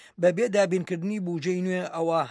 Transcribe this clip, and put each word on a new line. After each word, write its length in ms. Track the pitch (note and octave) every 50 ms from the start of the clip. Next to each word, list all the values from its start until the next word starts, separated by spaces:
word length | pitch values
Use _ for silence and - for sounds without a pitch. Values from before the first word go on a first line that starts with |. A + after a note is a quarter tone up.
| - - _ -
بەبێ 240 | E3+ F3+ F3 F3 A#3 A#3+ F#3+
دابینکردنی 680 | G#3 G3 F#3 F3+ F#3 E3+ - F#3 E3 E3 G3 G#3+ G#3+ F#3
بوجەی 380 | F3 F3 E3 C#3 F3+ F3+ F3+ F3+
نوێ 180 | F#3 F#3 F#3 F3+ - -
ئەوە 240 | E3 E3 E3 E3 E3 C#3+ C3